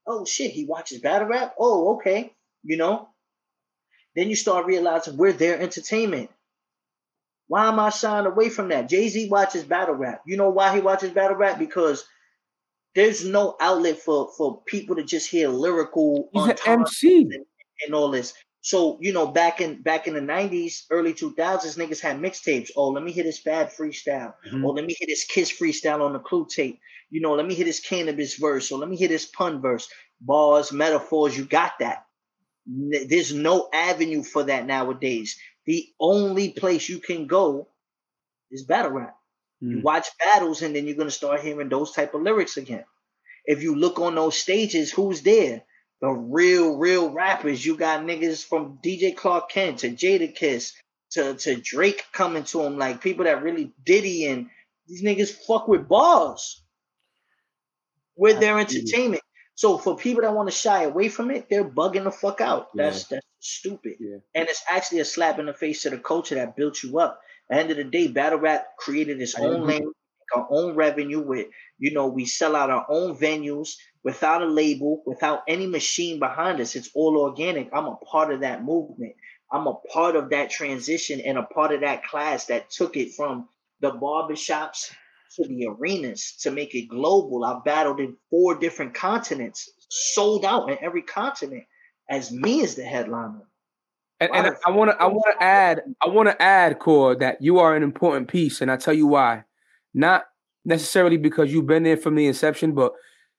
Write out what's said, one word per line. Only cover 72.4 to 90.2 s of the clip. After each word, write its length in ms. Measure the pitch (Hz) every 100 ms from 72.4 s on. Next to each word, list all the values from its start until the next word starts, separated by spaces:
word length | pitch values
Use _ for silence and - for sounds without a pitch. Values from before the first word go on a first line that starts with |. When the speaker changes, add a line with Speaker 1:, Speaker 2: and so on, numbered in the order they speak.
| 160 151
Speaker 1:
out 140 | 135
our 160 | 127 -
own 280 | 156 185 135
venues 540 | 156 156 147 147 156 - _ _
without 380 | 127 - 156 170
a 20 | 170
label, 560 | 151 156 139 147 156 -
without 360 | 127 143 147 -
any 180 | 175 190
machine 520 | 160 - - 175 160
behind 420 | 131 135 180 160
us. 140 | 120 135
It's 160 | -
all 240 | 143 160 151
organic. 520 | 143 127 170 160 123
I'm 140 | 143 151
a 80 | 110
part 360 | - 156 151
of 100 | 135
that 220 | 135 117
movement. 520 | 123 165 151 - 113 - - - -
I'm 140 | 139 143
a 60 | - -
part 240 | 160 170 160
of 140 | 135
that 220 | 143 143
transition 680 | - 143 131 123 160 - 135
and 160 | 135 131
a 60 |
part 300 | 113 160 151
of 80 | 143
that 220 | 143 127 -
class 400 | 151 151 - -
that 240 | 117 -
took 260 | - 170 143
it 180 | 117 -
from 340 | 147 123 120 _ _ _
the 120 | 139
barbershops 1000 | 123 139 156 160 151 - 156 156 - - - _ _ _ -
to 120 | 143
the 200 | 123 117
arenas 680 | 107 160 196 131 101 - -
to 100 | 147
make 240 | 139 143 127
it 120 | 113
global. 560 | 120 151 196 151 123
I've 200 | 120 123
battled 360 | 147 151 147 139
in 160 | 135 - _
four 260 | 165 180 156
different 340 | 165 165 135
continents, 800 | - 185 226 240 147 117 - - _ -
sold 560 | - - -